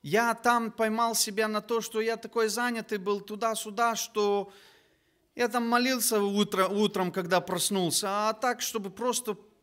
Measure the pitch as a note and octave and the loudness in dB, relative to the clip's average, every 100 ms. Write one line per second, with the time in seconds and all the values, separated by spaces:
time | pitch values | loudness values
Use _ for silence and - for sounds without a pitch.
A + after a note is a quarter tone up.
0 | D3 G3 A#3 A3+ A#3+ A#3+ A3+ A3 A3 A3 | 0 2 2 2 2 2 0 -2 -2 2
1 | A#3 A3 - G3+ A3 G#3+ G#3 A#3 A3 A3 | 0 0 -2 0 0 -2 -2 -4 -2 -2
2 | A3+ A3+ A3+ A#3 A3 A3 A#3+ A3+ A3 G#3 | -2 -4 -4 0 0 0 -2 -4 -4 -6
3 | F#3 G3+ G3 G#3+ A3+ G#3+ G#3+ G#3 A#3 A3+ | -2 -4 -4 -4 -2 -2 -6 0 0 0
4 | - - G#3 G3+ G3 - - _ _ _ | -4 0 2 2 -2 -12 -20 _ _ _
5 | _ _ _ - A#3+ A#3+ A#3 A#3+ B3 B3+ | _ _ _ -4 -2 0 2 2 2 2
6 | G#3 A3 G3+ G3+ G3+ F#3+ F#3 G3+ G#3 G#3 | 2 2 2 2 2 2 2 4 2 2
7 | F3+ F3+ E3+ F3+ F3 F3+ - G3 F3 - | -2 -2 2 2 2 -2 0 0 2 0
8 | G3+ G3+ G#3+ A3 B3+ B3 - A3+ G3 - | 0 0 0 0 -2 -2 -4 -6 -6 -4
9 | A#3+ A#3+ - G3 - _ | -2 -2 -4 -8 -10 _